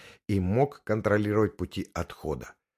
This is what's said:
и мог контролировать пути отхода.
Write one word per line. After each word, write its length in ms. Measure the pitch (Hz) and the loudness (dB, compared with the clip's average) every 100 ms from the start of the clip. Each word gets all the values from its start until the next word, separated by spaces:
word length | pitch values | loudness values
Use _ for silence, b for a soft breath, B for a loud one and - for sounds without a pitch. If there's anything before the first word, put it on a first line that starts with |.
| B B - | B B -2
и 120 | 98 | 0
мог 440 | 90 113 143 - | 2 2 0 -2
контролировать 760 | - 107 101 104 104 104 104 - | -4 -2 2 2 2 2 2 0
пути 320 | 90 98 - | -8 -6 -6
отхода. 600 | 85 85 - 78 67 - - _ | -6 -8 -8 -6 -6 -8 -20 _